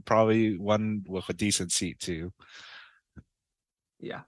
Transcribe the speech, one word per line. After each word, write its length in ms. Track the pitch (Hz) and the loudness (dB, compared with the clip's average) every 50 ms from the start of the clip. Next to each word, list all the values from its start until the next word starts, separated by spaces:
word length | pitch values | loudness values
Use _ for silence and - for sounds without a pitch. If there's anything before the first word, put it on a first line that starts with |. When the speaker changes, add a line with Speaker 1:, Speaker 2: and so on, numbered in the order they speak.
| 92 | 0
Speaker 1:
probably 540 | - 117 110 110 110 110 113 110 107 104 85 | 2 4 6 6 6 6 4 4 2 2 0
one 460 | 101 101 107 107 110 107 107 104 95 | 2 2 2 2 2 0 -2 -4 -4
with 220 | 90 95 92 - - | -4 -6 -6 -4 -4
a 40 | |
decent 380 | 92 87 107 104 101 - 92 87 | -4 0 0 2 2 0 0 -2
seat, 300 | - - 95 85 76 - | -2 -2 -2 -4 -6 -6
too. 320 | - - 85 80 85 90 - _ - - - - - - - - - - _ _ _ _ - - - _ _ _ _ _ _ _ _ _ _ _ _ _ _ - | -6 -6 -4 -4 -6 -8 -10 _ -20 -20 -20 -20 -20 -18 -20 -20 -20 -20 _ _ _ _ -20 -20 -20 _ _ _ _ _ _ _ _ _ _ _ _ _ _ -16
Speaker 2:
Yeah. 220 | - 120 - - - | -12 -12 -12 -12 -8